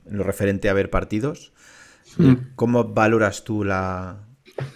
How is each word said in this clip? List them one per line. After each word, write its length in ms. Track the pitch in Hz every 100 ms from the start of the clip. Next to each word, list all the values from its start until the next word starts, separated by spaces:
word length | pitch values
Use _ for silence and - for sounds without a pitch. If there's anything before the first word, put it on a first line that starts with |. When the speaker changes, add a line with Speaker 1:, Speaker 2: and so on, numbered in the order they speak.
| -
Speaker 1:
en 80 | 101
lo 60 |
referente 460 | 95 - 101 98 104
a 40 |
ver 160 | 98 95
partidos, 600 | 95 90 107 139 165 - _ - - - _ _ -
Speaker 2:
Mm. 160 | 143 123 - -
Speaker 1:
¿cómo 280 | 120 120
valoras 600 | 110 107 110 113 104 -
tú 200 | - 107
la, 560 | 101 95 95 92 92 98 107 131 _ - 135